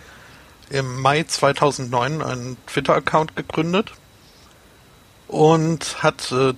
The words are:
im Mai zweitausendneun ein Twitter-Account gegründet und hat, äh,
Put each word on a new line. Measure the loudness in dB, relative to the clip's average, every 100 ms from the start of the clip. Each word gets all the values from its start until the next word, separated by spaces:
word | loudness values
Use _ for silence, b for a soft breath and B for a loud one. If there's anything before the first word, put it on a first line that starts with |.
| B B B B B B -8
im | -6 -6 0
Mai | 2 2
zweitausendneun | 0 0 0 2 0 0 -2 -2 0 -2
ein | -6 -6 -8 -14 -6
Twitter-Account | -4 0 0 2 0 0 -6
gegründet | -6 -4 0 0 -2 -10 -20 -20 b b b b b b _ _ _ _ -6
und | 2 4 4 2 -2 -6 -2
hat, | -2 -2 -4
äh, | 0 0